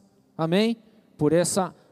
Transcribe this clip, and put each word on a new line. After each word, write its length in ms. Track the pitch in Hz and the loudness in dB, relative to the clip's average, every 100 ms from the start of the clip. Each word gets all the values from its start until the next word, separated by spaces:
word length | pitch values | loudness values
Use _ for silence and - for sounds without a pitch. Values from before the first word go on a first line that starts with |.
| - _ _ - | -16 _ _ -6
amém? 400 | 160 185 220 226 _ _ _ - | -2 0 0 -2 _ _ _ -2
Por 160 | 147 | 0
essa 400 | 165 165 202 175 - _ | 2 0 -2 -4 -8 _